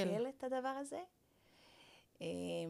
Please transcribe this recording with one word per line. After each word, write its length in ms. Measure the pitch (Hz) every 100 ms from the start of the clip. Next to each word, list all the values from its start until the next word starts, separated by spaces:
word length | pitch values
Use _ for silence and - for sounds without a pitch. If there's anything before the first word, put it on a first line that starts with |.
| 185
לעכל 160 | 214 254 269
את 60 |
הדבר 240 | 262 262 262
הזה. 340 | 269 277 294 370 _ _ _ - - - - - - - -
אה, 60 | 165 175 180 170